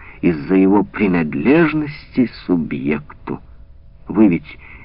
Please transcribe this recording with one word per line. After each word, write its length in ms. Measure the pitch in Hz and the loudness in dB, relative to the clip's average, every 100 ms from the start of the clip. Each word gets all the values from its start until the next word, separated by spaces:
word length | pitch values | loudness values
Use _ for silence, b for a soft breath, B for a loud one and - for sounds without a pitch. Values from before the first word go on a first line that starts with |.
| B B | B B
из-за 340 | 87 78 71 95 | -2 -2 0 2
его 280 | 95 101 | 4 2
принадлежности 1500 | 82 - 101 87 76 71 95 160 156 156 147 - - - 117 - - | 0 -2 0 0 -2 -2 2 4 2 0 -6 -10 -6 -2 -2 -4 -4
субъекту. 960 | 87 73 71 69 73 - - - 65 - - - - - - - | -2 -4 -6 -4 -6 -8 -16 -12 -12 -14 -20 -20 -20 -20 -20 -4
Вы 200 | 87 104 | 2 2
ведь 300 | 82 - - B B | 2 -6 -20 B B